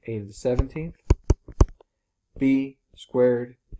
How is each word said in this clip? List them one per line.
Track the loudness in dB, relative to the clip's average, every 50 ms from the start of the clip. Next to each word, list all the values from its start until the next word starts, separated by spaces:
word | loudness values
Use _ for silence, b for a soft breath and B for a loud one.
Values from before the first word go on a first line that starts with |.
| -12
a | -10 -10 -10
to | -10
the | -12 -12
seventeenth. | -6 -4 -2 -2 -2 -2 -4 -6 -10 -12 -12 -14 _ _ 0 0 2 2 -2 -2 _ -2 -6 2 2 2 2 2 _ _ _ _ _ _ _ _ _ _ _ -8
B | -2 0 0 0 0 -2 -6 -12 _ _ _ _
squared | -20 -14 _ 0 2 2 2 2 0 -4 -10 -16 _ _ -20 -20